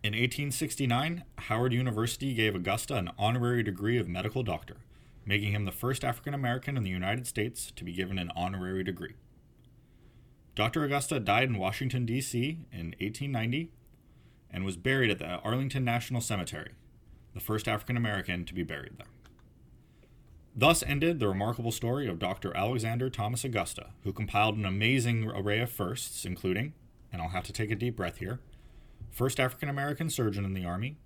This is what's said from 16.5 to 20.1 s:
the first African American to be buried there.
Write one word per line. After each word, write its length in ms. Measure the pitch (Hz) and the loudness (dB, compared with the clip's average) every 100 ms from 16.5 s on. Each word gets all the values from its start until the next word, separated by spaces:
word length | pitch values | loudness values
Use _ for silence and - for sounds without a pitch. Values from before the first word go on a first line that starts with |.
| 76 - - - - - - - | -6 -10 -16 -20 -20 -20 -20 -12
the 80 | - | -10
first 260 | - 107 - | -2 0 2
African 300 | 107 - 120 | -2 0 0
American 480 | 113 98 90 90 | 2 0 -2 -4
to 80 | 85 | -4
be 100 | 90 | -4
buried 360 | 80 73 - - | -4 -6 -10 -14
there. 80 | - - - - - - - - - - - | -18 -20 -20 -20 -20 -20 -20 -20 -20 -20 -20